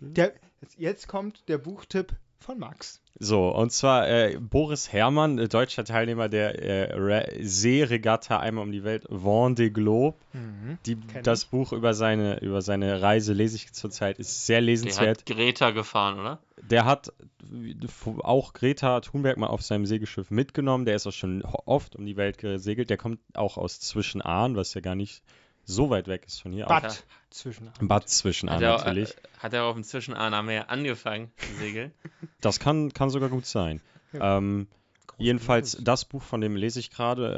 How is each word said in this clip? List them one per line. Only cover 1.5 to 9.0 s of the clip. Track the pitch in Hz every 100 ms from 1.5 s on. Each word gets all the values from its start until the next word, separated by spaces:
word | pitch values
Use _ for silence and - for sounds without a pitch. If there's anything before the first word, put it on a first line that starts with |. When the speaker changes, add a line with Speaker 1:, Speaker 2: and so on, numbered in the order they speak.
| 151
Speaker 1:
Buchtipp | 147 202 - 190 185 - - _
von | - 254
Max. | 127 - - - _ -
Speaker 2:
So, | 101 104 90
und | - 117
zwar, | - 135 127 82
äh, | 117 110 -
Boris | 113 135 151 147 -
Herrmann, | 101 117 147 156 127
äh, | 113
deutscher | 113 127 - 107
Teilnehmer | 113 117 117 110
der, | 107 104 -
äh, | - 98 98
Re-, | - 98 104 - -
Seeregatta | 98 95 113 135 135 117 110 113 - 110
Einmal | 110 110
um | 104
die | 101
Welt, | 101 110